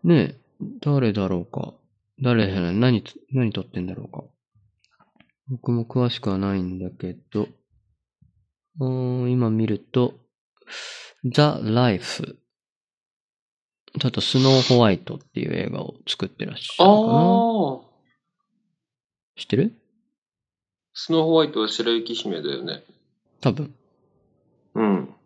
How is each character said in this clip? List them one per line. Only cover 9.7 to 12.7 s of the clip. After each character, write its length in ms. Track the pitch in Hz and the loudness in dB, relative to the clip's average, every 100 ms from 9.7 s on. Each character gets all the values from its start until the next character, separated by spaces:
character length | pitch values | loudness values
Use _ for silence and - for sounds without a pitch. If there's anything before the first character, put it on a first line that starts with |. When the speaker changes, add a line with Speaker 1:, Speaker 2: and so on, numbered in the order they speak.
| 101 | -2
Speaker 1:
と、 360 | - 127 120 - _ _ _ _ - - - - - _ | -2 0 0 -2 _ _ _ _ -20 -16 -16 -18 -20 _
ザ・ 360 | 131 120 147 - | -2 2 2 2
ラ 300 | 107 113 123 | -2 2 2
イ 60 | 92 | 0
フ。 400 | - - 165 - _ _ _ | -4 -10 -12 -14 _ _ _